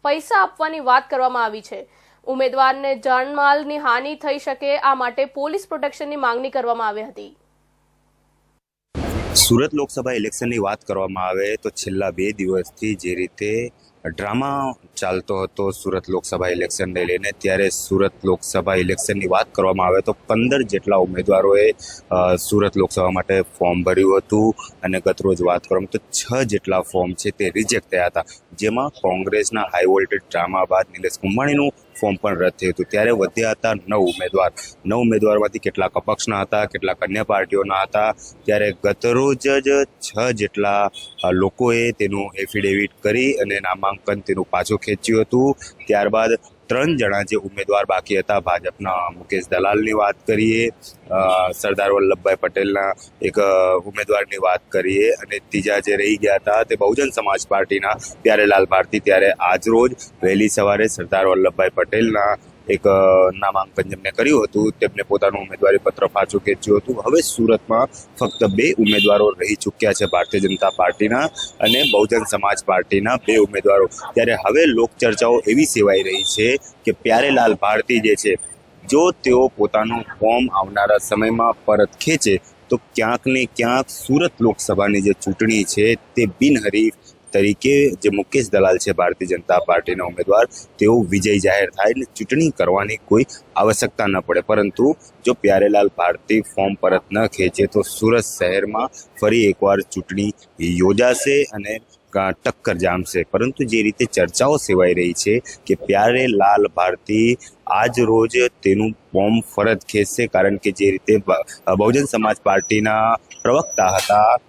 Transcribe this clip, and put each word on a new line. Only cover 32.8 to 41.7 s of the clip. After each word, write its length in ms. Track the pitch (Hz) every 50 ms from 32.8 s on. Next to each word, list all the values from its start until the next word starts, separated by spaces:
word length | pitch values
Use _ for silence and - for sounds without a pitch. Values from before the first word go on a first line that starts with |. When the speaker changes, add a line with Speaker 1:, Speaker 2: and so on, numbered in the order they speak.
| 87 -
Speaker 2:
ત્યારે 200 | - 104 110 117
વધ્યા 400 | 120 104 95 92 _ 113 113 110
હતા 220 | 110 _ - 113 110
નવ 240 | 101 90 95 107
ઉમેદવાર. 540 | 104 95 87 85 87 92 90 95 95 92 87 _ - - - - _ _
નવ 120 | 92 104
ઉમેદવારમાંથી 640 | 120 120 113 113 104 104 107 107 107 104 104 - 110
કેટલાક 340 | - 95 - - 95 90 _
અપક્ષના 480 | 90 - - 104 - - 117 107 98
હતા, 240 | 98 - 110 104 104
કેટલાક 380 | 101 - 92 95 95 90 _ 90
અન્ય 200 | 90 98 107 107
પાર્ટીઓના 580 | - 104 98 95 - 98 98 98 101 98 95
હતા. 300 | 98 - - 104 104 - 90 - - - - _ _
ત્યારે 280 | - 104 104 104 104 95 - -
ગતરોજ 540 | 101 98 _ - 120 120 127 135 139 139
જ 480 | 127 - 139 139 139 131 139 139 139 139
છ 460 | _ _ _ - - - 104 117 127
જેટલા, 580 | 120 104 101 98 - 101 101 101 101 101 101 98 _ - - - - - 90
અ, 80 | 90
લોકોએ 600 | 92 92 92 98 _ - 123 120